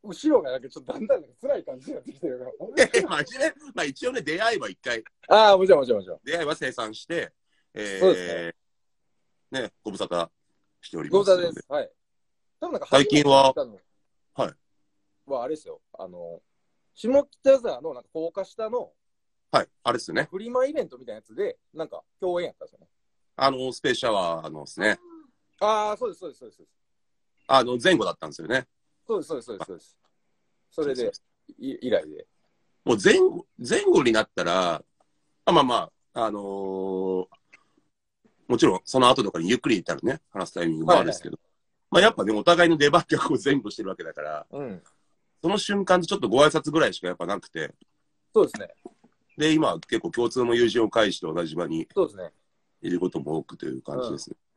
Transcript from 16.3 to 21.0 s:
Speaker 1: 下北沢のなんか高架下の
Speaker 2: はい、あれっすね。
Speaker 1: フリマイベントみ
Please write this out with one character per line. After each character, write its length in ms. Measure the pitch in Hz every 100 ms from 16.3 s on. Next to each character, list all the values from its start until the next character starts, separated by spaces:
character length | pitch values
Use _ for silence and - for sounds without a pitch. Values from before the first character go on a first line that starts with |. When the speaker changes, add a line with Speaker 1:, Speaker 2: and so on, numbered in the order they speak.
| 85 _ _ _ _ _
Speaker 1:
下 300 | _ 214 269
北 340 | 285 _ 269 269
沢 200 | 233 131
の 100 | 156
な 60 | 123
ん 20 |
か 60 | -
高 200 | 165 165
架 120 | 196
下 260 | 190 - 220
の 220 | 240 202 _ _ _ _ _ _
Speaker 2:
は 120 | 135
い、 60 | 95 _
あ 100 | -
れ 40 | 120
っ 20 |
す 140 | -
ね。 160 | 131 143
Speaker 1:
フ 80 | 190
リ 120 | 226
マ 160 | 247 262
イ 60 |
ベ 100 | 311
ン 60 | 202
ト 100 |
み 80 | 127